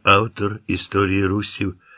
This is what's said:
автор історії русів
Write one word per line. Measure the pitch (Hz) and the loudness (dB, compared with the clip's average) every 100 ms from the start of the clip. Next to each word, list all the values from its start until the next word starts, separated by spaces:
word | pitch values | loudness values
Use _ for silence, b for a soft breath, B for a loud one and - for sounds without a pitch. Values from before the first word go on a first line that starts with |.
автор | 101 98 113 - 101 107 - | 4 4 2 -4 -6 -6 -4
історії | 95 - 98 98 98 95 | -4 -2 0 2 2 0
русів | 104 101 - 98 - b | 0 -4 -4 -6 -6 b